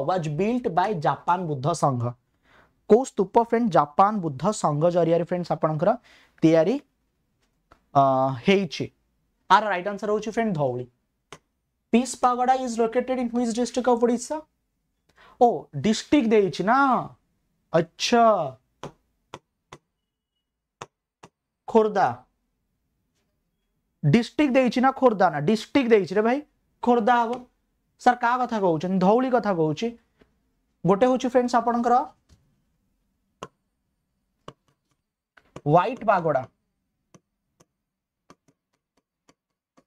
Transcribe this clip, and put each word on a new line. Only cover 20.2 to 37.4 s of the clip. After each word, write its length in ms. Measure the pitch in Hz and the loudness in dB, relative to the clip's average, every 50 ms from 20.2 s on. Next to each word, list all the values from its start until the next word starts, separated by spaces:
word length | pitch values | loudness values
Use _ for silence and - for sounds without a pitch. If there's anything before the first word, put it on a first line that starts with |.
| _ _ _ _ _ _ _ _ _ _ _ _ - - _ _ _ _ _ _ - _ _ _ _ _ _ _ _ - | _ _ _ _ _ _ _ _ _ _ _ _ -20 -20 _ _ _ _ _ _ -20 _ _ _ _ _ _ _ _ 0
ଖୋର୍ଦ୍ଧା। 400 | - 226 214 214 196 196 165 127 113 - - _ _ _ _ _ _ _ _ _ _ _ _ _ _ _ _ _ _ _ _ _ _ _ _ _ _ _ _ _ _ _ _ _ _ _ - | 2 2 2 2 2 0 0 0 -2 -6 -14 _ _ _ _ _ _ _ _ _ _ _ _ _ _ _ _ _ _ _ _ _ _ _ _ _ _ _ _ _ _ _ _ _ _ _ 0
ଡିଷ୍ଟ୍ରିକ୍ଟ 520 | 143 143 240 226 - - - 302 269 240 | 2 2 2 0 0 -2 0 0 2 2
ଦେଇଛି 260 | 269 262 240 - 254 | 2 2 2 0 0
ନା 100 | 240 269 | 0 0
ଖୋର୍ଦ୍ଧା? 400 | 262 - 262 247 214 185 196 175 | 0 2 2 2 2 2 2 0
ନା, 100 | 156 147 | 0 -2
ଡିଷ୍ଟ୍ରିକ୍ଟ 500 | 143 165 220 214 - - - 285 262 226 | -2 -2 -2 -2 -2 -2 -2 0 2 4
ଦେଇଛି 240 | 226 208 185 143 185 | 4 2 2 0 -2
ରେ 80 | 208 214 | -2 0
ଭାଇ, 200 | 233 254 294 294 - _ _ _ _ _ _ - | 0 -2 -2 -6 -10 _ _ _ _ _ _ 0
ଖୋର୍ଦ୍ଧା 320 | 240 247 240 208 226 247 | 0 2 2 2 2 2
ହବ। 260 | 240 233 226 247 247 247 - _ _ _ _ _ _ _ _ _ _ | 2 0 -2 -6 -10 -12 -18 _ _ _ _ _ _ _ _ _ _
ସାର୍, 200 | - 247 240 240 | 0 0 2 2
କାହା 180 | 240 233 247 247 | 0 -2 -2 -2
କଥା 220 | 254 233 233 214 | -4 -4 -4 -2
କହୁଛନ୍ତି? 380 | 196 180 160 151 175 185 190 190 | 0 0 0 0 -2 -4 -2 0
ଧଉଳି 320 | 180 190 214 247 254 262 | 2 2 2 2 2 0
କଥା 220 | 247 233 202 208 190 | 0 -2 -2 -2 -2
କହୁଛି। 340 | 165 156 156 147 - 226 233 233 - _ _ _ _ _ _ _ _ _ _ _ _ _ _ _ _ - | -2 -2 -2 -2 -4 -6 -8 -8 -12 _ _ _ _ _ _ _ _ _ _ _ _ _ _ _ _ -2
ଗୋଟେ 220 | 165 196 196 247 | 0 0 2 2
ହଉଛି 220 | 254 262 240 269 247 | 2 2 0 -2 0
ଫ୍ରେଣ୍ଡସ୍ 280 | - 254 247 247 - | 0 0 0 2 0
ଆପଣଙ୍କର 380 | 233 226 240 233 240 240 240 240 254 302 - - _ _ _ _ _ _ _ _ _ _ _ _ _ _ _ _ _ _ _ _ _ _ _ _ _ - - _ _ _ _ _ _ _ _ _ _ _ _ _ _ _ _ _ _ _ - - _ _ _ _ _ _ _ _ _ _ _ _ _ _ _ _ _ _ _ _ - - | 0 0 0 -2 -2 0 2 2 2 0 -2 -8 _ _ _ _ _ _ _ _ _ _ _ _ _ _ _ _ _ _ _ _ _ _ _ _ _ -20 -20 _ _ _ _ _ _ _ _ _ _ _ _ _ _ _ _ _ _ _ -20 -20 _ _ _ _ _ _ _ _ _ _ _ _ _ _ _ _ _ _ _ _ -8 -2
ହ୍ୱାଇଟ୍ 380 | 147 151 175 180 226 262 - 214 | 2 2 2 2 2 -4 -2 0
ପାଗୋଡା, 380 | 214 202 180 165 160 143 127 123 - _ _ _ _ _ _ _ _ _ _ _ _ _ _ _ _ _ _ | 0 2 2 2 0 -2 -2 -4 -6 _ _ _ _ _ _ _ _ _ _ _ _ _ _ _ _ _ _